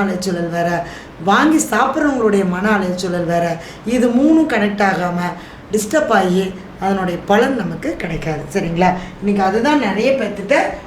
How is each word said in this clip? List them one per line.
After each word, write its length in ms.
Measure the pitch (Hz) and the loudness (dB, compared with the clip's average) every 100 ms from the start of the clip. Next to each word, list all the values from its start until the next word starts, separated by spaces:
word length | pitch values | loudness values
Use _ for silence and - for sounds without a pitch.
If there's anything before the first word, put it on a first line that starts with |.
அலைச்சூழல் 460 | 196 180 190 170 170 170 | 2 -2 -2 -2 -2 -2
வேற, 140 | 170 170 - - - - 170 | 0 -2 -4 -12 -18 -4 2
வாங்கி 300 | 226 302 311 - | 4 4 4 2
சாப்பிட்றவங்களுடைய 720 | 220 269 311 302 254 220 196 185 180 | 0 0 2 0 2 2 2 2 0
மன 100 | 214 202 | 2 2
அலைச்சூழல் 520 | 180 180 185 175 165 | 0 -2 -2 -2 0
வேற, 120 | 170 170 160 - - 208 247 | 0 0 -4 -8 -10 -2 2
இது 120 | 240 | 2
மூணும் 420 | 247 302 320 311 | 4 6 4 4
கனெக்ட் 300 | 220 202 202 196 | 2 0 2 0
ஆகாம 300 | 180 180 175 175 - - - - | 2 -2 -2 -4 -6 -14 -18 -4
டிஸ்டர்ப் 400 | 214 202 311 302 208 | -4 0 0 2 2
ஆகி 260 | 185 185 190 - - - | 4 2 0 -6 -14 -6
அதனுடைய 320 | 190 196 180 175 - | -2 0 -2 -4 2
பலன் 280 | 208 269 254 | 2 4 0
நமக்கு 280 | 170 156 285 - | -4 -6 -6 -6
கிடைக்காது, 400 | 175 156 160 147 147 | -6 -6 -6 -6 -4
சரிங்களா? 360 | 196 165 170 180 185 - - | -4 -2 0 0 0 -8 -4
இன்னைக்கு 240 | 202 202 190 | -2 2 2
அதுதான் 340 | 214 277 294 214 | 2 2 2 2
நிறைய 240 | 190 254 | 0 0
பேர்த்துட்ட 420 | 269 202 202 190 302 392 - | 0 -2 -6 0 0 0 -6